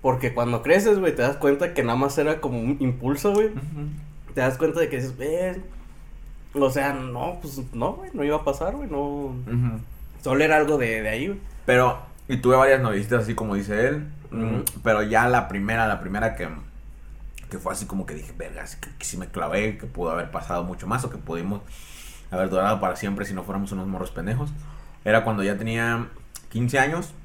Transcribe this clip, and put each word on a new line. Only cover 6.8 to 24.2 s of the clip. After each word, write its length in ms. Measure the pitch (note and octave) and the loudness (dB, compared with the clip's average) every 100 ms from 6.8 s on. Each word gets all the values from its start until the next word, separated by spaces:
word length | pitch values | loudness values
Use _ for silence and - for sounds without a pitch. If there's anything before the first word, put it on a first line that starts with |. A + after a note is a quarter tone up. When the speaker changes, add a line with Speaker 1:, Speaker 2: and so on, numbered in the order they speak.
| C#3 | 0
Speaker 1:
no, 460 | C3+ B2+ B2 D3+ F3+ | -2 -6 -4 -4 -6
pues, 200 | D3+ C3+ B2 | -10 -10 -8
no, 220 | A#2 C#3 | -4 -4
güey, 160 | C#4 - | -4 -8
no 100 | A3+ | -4
iba 140 | C#3+ D3+ | 0 0
a 80 | |
pasar, 320 | C#3+ C3 E3 C#4+ | 0 -2 -2 -4
güey, 120 | C#4 | -4
no. 80 | C#3+ | -4
Speaker 2:
Ujú. 800 | C#3+ C#3+ C#3 B2+ A#2+ A#2+ B2 A2 A#2 - - - | -2 -4 -6 -6 -2 0 0 -2 -10 -12 -14 -8
Speaker 1:
Solo 220 | C3+ C3+ | 0 4
era 120 | D#3 D#3 | 6 6
algo 200 | D3 D3 | 6 4
de, 240 | A#2 A2 | 2 0
de 60 | A2 | 0
ahí, 180 | A2+ E3 | -2 -2
güey. 120 | G3 - - | -4 -8 -6
Speaker 2:
Pero, 340 | - B2 B2 B2 - - - | 4 6 6 2 -8 -16 -4
y 80 | B2+ | 2
tuve 180 | B2 C3 | 6 8
varias 240 | C3+ C3+ | 8 8
novicitas 400 | A#2+ G2 G#2 A#2+ | 6 0 2 2
así 120 | A2 | 2
como 200 | G#2+ A2 | -2 0
dice 340 | G2+ G2 G#2 B2+ | -2 0 2 2
él, 180 | D3+ D3+ - - | 2 -6 -12 -8
mm, 140 | A2+ A2 A2 | -4 0 0
Speaker 1:
Ujú. 80 | - - | -2 -2
Speaker 2:
pero 200 | A2+ G#2+ | 2 2
ya 240 | G#2+ A2 B2 | 4 4 6
la 200 | A#2+ G#2 | 4 2
primera, 400 | G2 G2+ A2+ A2 | -4 0 2 2
la 120 | F#2+ | 0
primera 340 | F#2 G2+ A2 - | -2 0 0 -2
que, 120 | E2+ D2+ - - - - - - - - - | -6 -8 -12 -14 -16 -16 -16 -14 -14 -14 -10
que 80 | F#2+ | -6
fue 140 | F#2 | -4
así 140 | F#2 G2 | -6 -4
como 180 | G2 | -6
que 100 | F2+ | -6
dije, 180 | D2+ D2 - | -8 -10 -10
"Verga, 260 | D#2+ D2 | -10 -10
así 120 | D2 - | -12 -12
que, 100 | - - | -14 -10
que 60 | - | -8
sí 100 | F2 | -8
me 120 | F2+ | -6
clavé, 500 | F#2 D#2 F#2 G#2+ G#2+ | -4 -2 0 0 -4
que 80 | A#2+ | -10
pudo 240 | E2+ E2+ | -4 -2
haber 200 | E2+ D#2+ | -2 -4
pasado 340 | E2+ - F2 | -6 -4 -2
mucho 220 | F2 F2 - | -2 -6 -4
más 160 | B2 | -2
o 40 | C#3+ | -2
que 60 | D2+ | -8
pudimos 460 | C#2+ E2 F2+ G2+ - - - - - - - | -6 -4 -4 -6 -8 -14 -14 -16 -16 -16 -6
haber 200 | F#2 F#2 | -2 2
durado 280 | - G2+ G#2+ | 2 2 2
para 140 | F#2+ F2+ | 0 -2
siempre 280 | G2+ G2 | -4 -2
si 80 | G2 | -4
no 100 | F#2+ | -6
fuéramos 300 | F#2 G2 G2 | -4 -4 -2
unos 140 | F#2+ F#2+ | -4 -4
morros 240 | F#2 F2+ | -4 -4
pendejos". 420 | - | -4